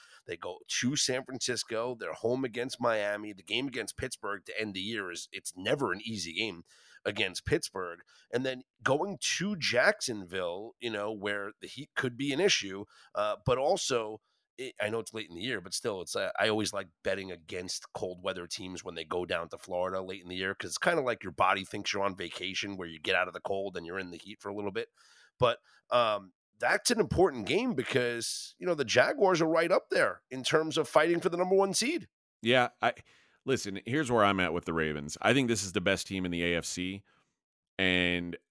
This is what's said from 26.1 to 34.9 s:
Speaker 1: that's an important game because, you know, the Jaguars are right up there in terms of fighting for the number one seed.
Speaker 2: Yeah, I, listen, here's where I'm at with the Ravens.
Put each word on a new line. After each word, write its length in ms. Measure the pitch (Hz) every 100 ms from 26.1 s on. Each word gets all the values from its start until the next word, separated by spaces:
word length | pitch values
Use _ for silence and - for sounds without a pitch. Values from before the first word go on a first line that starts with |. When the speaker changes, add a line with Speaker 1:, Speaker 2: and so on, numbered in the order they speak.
| 104 95 _ _ -
Speaker 1:
that's 320 | 120 190 -
an 80 | 226
important 480 | 156 160 185 127 98
game 260 | 175 254
because, 800 | 147 117 131 120 117 113 - - -
you 80 | 180
know, 80 | 160
the 100 | 117
Jaguars 560 | 123 139 294 190 170
are 60 | 160
right 240 | 160 170
up 180 | 185 -
there 320 | 185 120 90 _
in 140 | 131
terms 340 | 123 156 160 135
of 100 | 147
fighting 320 | 151 165 170
for 100 | 180
the 80 | 175
number 180 | 185 190
one 180 | 196
seed. 340 | 180 240 339 - _ _ _
Speaker 2:
Yeah, 260 | 113 123 123 -
I, 140 | 117 - - _ _ _ -
listen, 360 | 127 101 98 113
here's 240 | 143 127
where 120 | 117
I'm 160 | 101 98
at 140 | 90
with 120 | 85 85
the 80 |
Ravens. 440 | 80 78